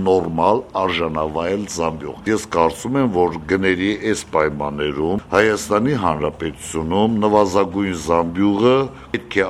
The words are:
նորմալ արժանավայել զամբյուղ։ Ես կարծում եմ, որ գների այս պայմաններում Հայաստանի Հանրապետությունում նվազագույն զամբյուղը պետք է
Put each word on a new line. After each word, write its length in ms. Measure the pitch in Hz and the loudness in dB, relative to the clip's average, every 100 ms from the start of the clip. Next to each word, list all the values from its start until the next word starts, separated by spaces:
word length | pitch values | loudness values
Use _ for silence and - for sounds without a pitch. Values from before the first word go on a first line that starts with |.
| 95 | 2
նորմալ 560 | 92 85 82 90 120 - | 2 2 0 2 0 -2
արժանավայել 960 | 98 95 85 82 78 78 78 85 101 98 | -2 -2 -2 -4 -2 -4 -2 -2 -4 -4
զամբյուղ։ 600 | 87 82 80 71 - 101 | -4 -4 -4 -10 -8 -2
Ես 140 | 107 - | -2 0
կարծում 480 | 87 82 - 113 139 | 2 2 0 -2 0
եմ, 140 | 127 | 2
որ 240 | 90 87 82 78 | 2 2 0 -2
գների 400 | 95 95 90 98 101 107 | 0 2 0 -2 -2 -2
այս 140 | 98 - | -4 -2
պայմաններում 920 | 80 76 71 73 71 76 71 80 101 - | 0 0 -2 -6 -4 -4 -2 -2 -2 0
Հայաստանի 640 | 95 110 104 - 104 127 135 | 4 4 2 0 0 2 0
Հանրապետությունում 1200 | 90 76 76 - 82 69 - 82 80 95 113 110 107 | 0 0 -4 -4 -8 -8 -8 -6 -2 0 2 2 4
նվազագույն 760 | 104 98 98 95 95 98 85 76 | 4 4 2 0 -2 -2 -2 0
զամբյուղը 720 | 85 85 87 101 101 120 131 131 - - | 0 0 2 2 4 4 4 0 -8 -8
պետք 240 | 117 - | -8 -4
է 80 | 101 | -2